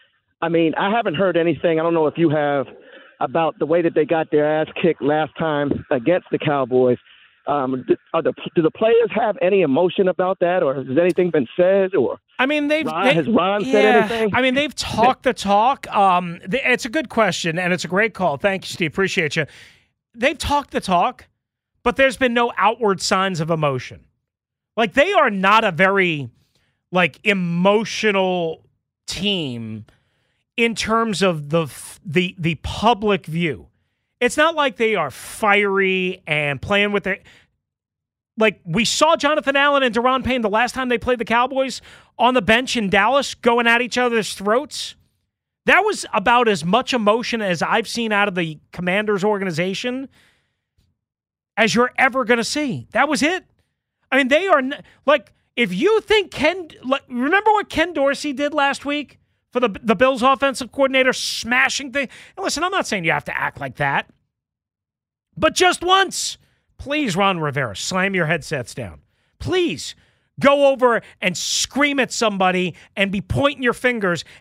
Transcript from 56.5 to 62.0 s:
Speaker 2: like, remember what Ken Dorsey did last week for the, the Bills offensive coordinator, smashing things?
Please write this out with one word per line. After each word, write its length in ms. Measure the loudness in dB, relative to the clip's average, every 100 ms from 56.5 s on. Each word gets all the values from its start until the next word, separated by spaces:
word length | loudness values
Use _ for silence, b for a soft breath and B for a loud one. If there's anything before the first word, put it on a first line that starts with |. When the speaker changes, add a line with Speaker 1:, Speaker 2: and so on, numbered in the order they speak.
| -2 -8 -10
Speaker 2:
like, 200 | -4 -4 -4
remember 420 | -4 0 2 2
what 180 | 2 0
Ken 240 | -4 -2
Dorsey 400 | 0 -2 -2 -6
did 200 | -4 -4
last 320 | 0 -2 -2 -6
week 340 | -6 -8 _ _ _ _
for 100 | -2
the, 80 | -2 0
the 140 | 0 2
Bills 260 | 2 4
offensive 520 | 2 2 0 -2 -6
coordinator, 400 | 0 2 2 2
smashing 800 | 0 -4 -6 -2 0 0 -2 -6
things? 180 | -6